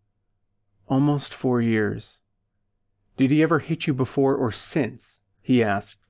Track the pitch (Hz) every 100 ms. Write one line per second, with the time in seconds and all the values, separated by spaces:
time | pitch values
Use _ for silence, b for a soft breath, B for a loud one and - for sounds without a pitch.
0 | _ _ _ _ _ _ _ _ - 131
1 | 147 147 - - 131 123 113 110 104 110
2 | - - _ _ _ _ _ _ _ _
3 | _ - 131 151 156 156 - 160 - 131
4 | 127 - 135 - 120 - - 165 117 -
5 | - _ _ _ - 127 110 101 - -